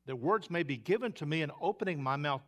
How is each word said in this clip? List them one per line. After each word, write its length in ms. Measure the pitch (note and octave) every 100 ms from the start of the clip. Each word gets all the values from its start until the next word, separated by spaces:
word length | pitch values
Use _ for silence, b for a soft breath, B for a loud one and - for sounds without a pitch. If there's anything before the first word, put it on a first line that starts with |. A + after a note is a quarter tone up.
| -
that 100 | C3
words 340 | C3+ G#3+ -
may 140 | E3+
be 120 | D3+ C3
given 360 | A2 A3 B3
to 140 | - D3
me 160 | D#3+
in 100 | D3 -
opening 420 | F#3 - F#3+ D#3+
my 140 | C3 C#3
mouth 260 | D3 C3+